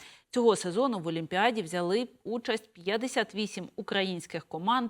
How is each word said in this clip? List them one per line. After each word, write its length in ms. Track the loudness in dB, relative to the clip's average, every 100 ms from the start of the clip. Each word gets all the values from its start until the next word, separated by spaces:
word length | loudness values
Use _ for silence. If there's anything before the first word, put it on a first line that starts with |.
| -18 -20 _
Цього 240 | 4 4 4
сезону 440 | 2 0 0 0
в 80 | -2
Олімпіаді 540 | -4 -2 2 2 2
взяли 460 | -2 -2 0 0 0 -6
участь 500 | -8 -4 -2 -4 -4
п'ятдесят 640 | -10 -4 -2 0 0 0 -2
вісім 340 | -4 -6 -10 -10
українських 720 | -4 -2 0 -2 -6 -10 -8
команд, 440 | -4 0 0